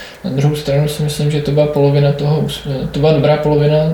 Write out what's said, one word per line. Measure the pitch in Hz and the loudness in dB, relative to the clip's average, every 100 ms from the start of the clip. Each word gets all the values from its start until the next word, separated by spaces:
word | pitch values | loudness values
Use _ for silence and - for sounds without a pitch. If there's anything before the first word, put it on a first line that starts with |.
| - - | -18 -12
Na | - | -6
druhou | 135 147 151 | 0 0 0
stranu | - 143 151 | -2 0 0
si | - | -2
myslím, | 151 - 147 | -4 -2 -2
že | 151 | -2
to | 147 | 0
byla | 147 147 | 0 0
polovina | 143 143 143 143 | 2 2 4 2
toho | 143 143 156 | 0 0 0
ús-, | - - 147 131 - | -2 -6 -6 -6 -4
to | 143 | 0
byla | 156 | 2
dobrá | 147 135 151 | 2 2 2
polovina | 151 147 147 151 156 | 2 2 2 2 0